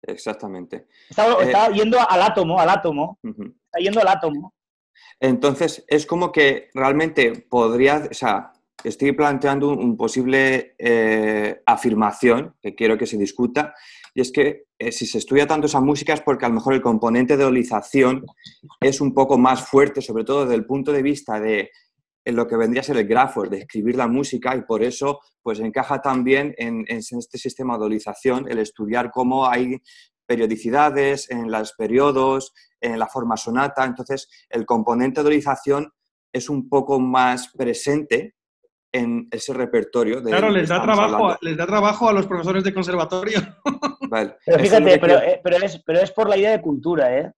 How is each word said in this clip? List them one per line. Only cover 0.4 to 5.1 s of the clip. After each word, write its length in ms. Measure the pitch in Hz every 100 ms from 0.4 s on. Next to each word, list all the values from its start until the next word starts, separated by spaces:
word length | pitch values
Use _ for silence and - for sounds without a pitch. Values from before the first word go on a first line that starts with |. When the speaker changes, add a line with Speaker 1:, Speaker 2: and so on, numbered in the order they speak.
| - 92 87 - _ _ _
Speaker 2:
Está, 220 | - 220
Speaker 1:
Eh, 20 | 240
Speaker 2:
está 280 | 127 190 220
yendo 260 | 202 214 247 233
al 140 | 185
átomo, 380 | 202 - 170 180
al 100 | 165
átomo. 480 | 196 175 143 165 190
Speaker 1:
Ujú. 200 | 117 107 - - _
Speaker 2:
Está 140 | 170
yendo 200 | 185 214
al 60 | 196
átomo. 460 | 190 165 147 185 _ _ _ _ _ -